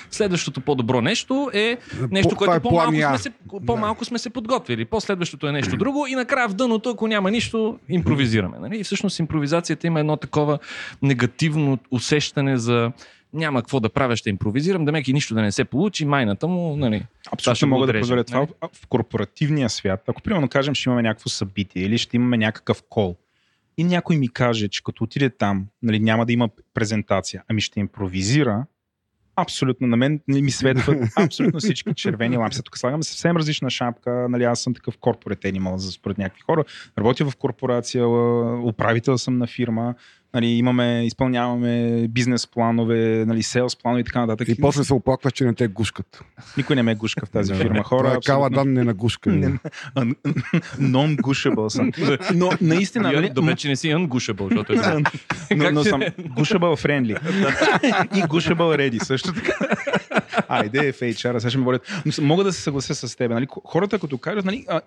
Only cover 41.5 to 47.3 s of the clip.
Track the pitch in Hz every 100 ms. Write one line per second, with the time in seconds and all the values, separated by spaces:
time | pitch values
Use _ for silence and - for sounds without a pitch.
41.5 | 120 120 120 117 117 113 113 123 120 -
42.5 | 120 117 117 113 117 113 113 110 113 107
43.5 | 123 123 - 120 123 117 123 117 110 117
44.5 | 117 143 143 127 135 - 131 139 - 127
45.5 | 113 117 92 - - - - - - -
46.5 | - 135 135 113 107 110 - -